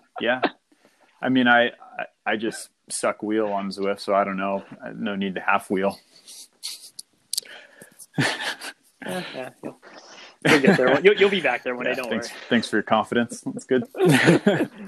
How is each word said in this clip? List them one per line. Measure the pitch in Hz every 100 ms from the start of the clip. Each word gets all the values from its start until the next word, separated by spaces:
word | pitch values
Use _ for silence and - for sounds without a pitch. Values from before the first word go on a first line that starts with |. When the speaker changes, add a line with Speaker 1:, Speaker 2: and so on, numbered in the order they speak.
| _ -
Speaker 1:
Yeah. | 113 127 117 - _ _ _ _ _ _
I | 123
mean, | 131 123
I, | 120 120
I, | - - - - _ -
I | 110
just | 110 - - _ -
suck | - 113 -
wheel | 104 110 107
on | 98 98
Zwift, | 98 98 101
so | - 98
I |
don't | 98 95
know. | 98 98 - - 113 113
No | 110 98
need | 98 92
to |
half | - 101 -
wheel. | 95 98 - _ _ - - - _ - - - - - _ _ - - - - - - - - -
<laughs> | - - - - - - _ -
Speaker 2:
Yeah, | - 185 170
yeah, | 135 131 -
you'll, | 143 - - - - - - _ 151
you'll | 151
get | 135 160
there. | 127 143
You'll, | 135 175
you'll | 196
be | 190
back | 139 120
there | 127 123
one | 123
Speaker 1:
Yeah, | 127
Speaker 2:
day. |
Don't | 120
Speaker 1:
thanks, | 113 117
Speaker 2:
worry. | - -
Speaker 1:
thanks | 117 -
for | 110
your |
confidence. | - 110 101 120 117 -
That's | - - -
good. | 127 - -
<laughs> | 180 127 - 165 202 185 - -